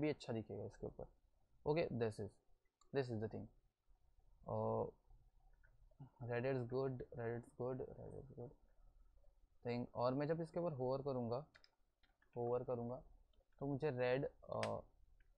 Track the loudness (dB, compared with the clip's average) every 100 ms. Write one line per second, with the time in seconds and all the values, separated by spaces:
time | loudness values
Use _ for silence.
0 | 2 0 -2 -2 -2 -6 -6 -6 -8 -8
1 | -12 -14 _ _ _ -4 2 4 2 0
2 | 0 -2 -8 -8 -20 -20 _ _ -2 0
3 | 0 -2 -2 -6 -10 -16 _ _ _ -20
4 | _ -20 -20 -14 -2 0 2 2 0 -4
5 | _ -20 -20 -20 -20 -20 -20 -20 -20 -18
6 | -18 -8 -2 2 2 2 2 2 2 -2
7 | -6 -4 -2 -2 -6 -4 -2 -2 -4 -8
8 | -10 -10 -12 -10 -12 -12 -20 -20 -20 -20
9 | -20 -20 -20 -20 -20 -6 -2 0 0 2
10 | 2 4 2 0 0 0 0 0 0 0
11 | 0 0 0 -2 -4 -18 -20 _ _ _
12 | -20 _ _ -2 0 2 0 0 0 -4
13 | -8 -20 -20 -20 _ -4 0 2 2 4
14 | 4 4 2 -4 -4 0 0 0 -6 -20
15 | -20 -20 -20